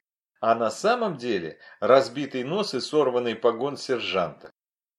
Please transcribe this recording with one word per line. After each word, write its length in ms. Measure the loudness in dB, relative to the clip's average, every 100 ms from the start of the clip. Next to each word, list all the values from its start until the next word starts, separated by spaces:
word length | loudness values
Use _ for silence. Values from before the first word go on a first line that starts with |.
| _ _ _ _
а 140 | 2 2
на 160 | 0
самом 460 | 0 0 0 -2 -4
деле 420 | -4 -4 -4 -12 -20 -2
разбитый 640 | 6 6 4 -4 -6 -6
нос 300 | -4 -4 -4
и 80 | -4
сорванный 540 | -2 2 2 2 -2 0
погон 420 | 0 0 -2 -6
сержанта. 760 | -4 -4 -2 -2 -2 -4 -20 _ _ _ _